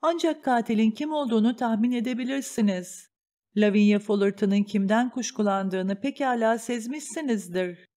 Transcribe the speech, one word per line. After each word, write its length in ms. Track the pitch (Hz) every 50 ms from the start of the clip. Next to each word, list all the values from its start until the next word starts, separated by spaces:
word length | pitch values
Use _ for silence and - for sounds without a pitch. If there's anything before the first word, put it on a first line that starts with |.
"Ancak 420 | - 311 339 339 320 330 302 311 -
katilin 480 | 269 254 240 220 - 226 214 220 226
kim 220 | 220 - 294 302 311
olduğunu 420 | 302 285 247 226 220 214 233 247
tahmin 360 | 226 254 233 226 208 220 240
edebilirsiniz. 1160 | 247 240 214 254 254 233 254 247 269 277 262 - - - 220 202 190 180 180 180 - - - _ _ _ _ _ _ _ _ _ _
Lavinia 440 | 208 208 208 196 214 208 208 208 208
Fullerton'ın 640 | 208 - 214 202 202 196 196 - - 196 196 202 202
kimden 460 | 202 - 214 196 190 214 226 247 254
kuşkulandığını 920 | - - 226 - - - 214 202 196 196 190 190 180 190 185 190 202 196
pekala 560 | - 277 277 - 285 262 247 233 226 220 226 240
sezmişsinizdir." 1300 | 233 - 247 240 220 233 269 302 294 - - 330 320 277 233 208 185 175 175 180 185 180 175 170 - _ _